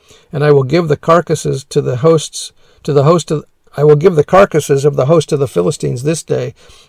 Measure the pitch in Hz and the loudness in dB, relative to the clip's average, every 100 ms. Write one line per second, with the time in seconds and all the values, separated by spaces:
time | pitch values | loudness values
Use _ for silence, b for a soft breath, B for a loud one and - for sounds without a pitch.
0 | b b b 143 147 143 131 165 165 143 | b b b -2 2 2 2 0 0 -2
1 | - 170 170 156 151 135 - 151 135 123 | 0 0 0 -4 -4 -8 -6 -4 -4 0
2 | 156 165 - - - b b b - 143 | 2 0 -2 -12 -16 b b b -2 2
3 | 139 175 - 151 - _ _ - 151 147 | 2 0 -2 -8 -8 _ _ 0 2 4
4 | 185 156 - 185 202 156 - 139 143 139 | 4 0 2 2 2 0 0 0 0 0
5 | 131 170 - 147 135 175 175 147 147 127 | 2 0 0 -4 -2 -2 -4 -4 -6 -6
6 | 139 165 - 131 123 - b b | -6 -6 -6 -6 -6 -12 b b